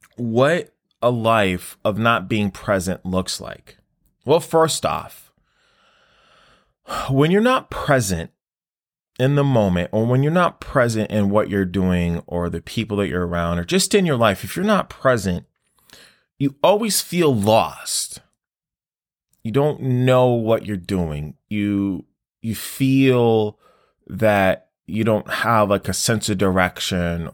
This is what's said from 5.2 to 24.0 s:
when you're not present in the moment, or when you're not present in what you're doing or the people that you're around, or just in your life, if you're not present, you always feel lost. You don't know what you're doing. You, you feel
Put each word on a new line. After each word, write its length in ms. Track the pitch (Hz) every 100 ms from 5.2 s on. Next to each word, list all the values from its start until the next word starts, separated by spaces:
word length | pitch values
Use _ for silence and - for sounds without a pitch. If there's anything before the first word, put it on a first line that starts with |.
| - _ _ _ _ _ _ _ _ _ _ _ _ _ _ _ - - -
when 180 | 135 156
you're 120 | 202
not 280 | 240 262 -
present 640 | - - 135 95 82 - _ _ _ _ _ _ _ _ -
in 180 | 135 143
the 80 |
moment, 460 | 139 123 98 90 85
or 120 | 107 117
when 180 | 131
you're 80 | 147
not 280 | 180 175 -
present 500 | - 139 120 110 104
in 200 | 107 101
what 200 | 104 -
you're 140 | 98
doing 580 | 92 95 92 90 87 85 -
or 220 | 87 87
the 120 | 85
people 360 | - 117 107 101
that 100 | 98
you're 180 | 90 87
around, 340 | 87 85 87
or 40 |
just 320 | 85 185 - 208
in 100 | 175
your 120 | 127
life, 260 | 113 92
if 120 | 98 165
you're 100 | 208
not 240 | 196 -
present, 560 | - 131 120 92 87 - _ _ _ _ - - _ _ -
you 180 | 139 -
always 400 | 170 208 220 -
feel 320 | - 175 156
lost. 840 | 117 101 110 78 - - - - - _ _ _ _ _ _ _ _ _ _ _ _
You 100 | 110
don't 280 | 135 147 -
know 460 | 131 123 127 127 127
what 380 | 120 110 113 -
you're 100 | 98
doing. 600 | 87 95 82 73 73 - -
You, 580 | 104 104 101 98 87 - _ _ _
you 140 | 113 101
feel 1000 | - - 135 135 135 123 117 113 104 - _ _ _ _